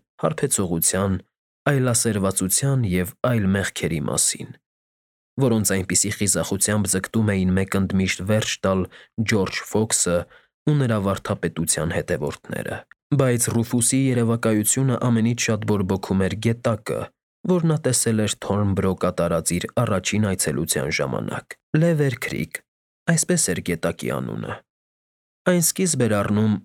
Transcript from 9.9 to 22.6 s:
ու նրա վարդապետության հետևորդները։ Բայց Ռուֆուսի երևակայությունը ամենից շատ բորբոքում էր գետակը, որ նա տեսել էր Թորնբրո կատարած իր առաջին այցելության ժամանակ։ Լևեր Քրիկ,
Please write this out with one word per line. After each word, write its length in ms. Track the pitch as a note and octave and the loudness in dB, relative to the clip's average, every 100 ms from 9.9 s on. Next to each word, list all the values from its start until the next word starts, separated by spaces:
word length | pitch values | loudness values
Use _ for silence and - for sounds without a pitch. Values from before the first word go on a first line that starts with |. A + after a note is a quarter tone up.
| - F2+ F2 - - _ _ | 0 0 -2 -2 -14 _ _
ու 120 | - D3 | 0 2
նրա 220 | B2+ G#2+ | 2 0
վարդապետության 960 | G2 F#2+ - G2+ E2+ D#2+ E2 - D#2+ | 0 -2 -4 -2 -4 -2 -2 -2 -2
հետևորդները։ 840 | F2 D2+ E2 C#2+ - - - - - - _ - | -2 -2 -4 -4 -8 -10 -8 -8 -10 -14 _ -2
Բայց 380 | C#3 C3 A#2+ A#2+ | 2 4 2 0
Ռուֆուսի 540 | A#2 A2+ B2 A2 C3+ | 0 0 0 2 2
երևակայությունը 960 | C3+ A#2+ A#2 A#2 A2+ G#2+ G#2 - C3+ A#2+ | 2 2 2 2 2 2 2 0 0 2
ամենից 460 | B2+ A2+ A#2 A#2+ | 2 4 2 0
շատ 180 | - G#2+ | 0 0
բորբոքում 600 | G#2+ G#2 F#2+ F#2+ - F#2+ | 0 0 0 -2 0 0
էր 100 | F#2+ G2 | 0 0
գետակը, 640 | A2+ A2+ A#2+ G#2+ - - - _ _ _ - | 0 0 0 -2 -4 -6 -6 _ _ _ 0
որ 220 | F3+ E3 | 2 2
նա 100 | D3+ | 2
տեսել 400 | C3 B2 - A2 | 0 0 2 0
էր 140 | G#2 - | 0 -2
Թորնբրո 580 | - G2+ G2+ F#2+ F#2+ F2+ | -2 0 2 2 0 0
կատարած 560 | F#2 E2+ E2+ E2+ - | 0 0 0 0 0
իր 140 | F2 - | -2 -2
առաջին 520 | - A2+ F#2+ - G#2 G#2 | -2 0 0 0 0 0
այցելության 640 | F#2+ - C#2+ D#2+ - C2+ | 0 -2 -2 -2 -2 -2
ժամանակ։ 640 | D2 C#2 G#1+ G1+ - - - _ | -2 -2 -4 -4 -8 -10 -18 _
Լևեր 440 | D#3 E3+ D#3 C#3 A#2 | 2 2 2 0 -2
Քրիկ, 420 | - - D#3+ - | -6 -6 -8 -12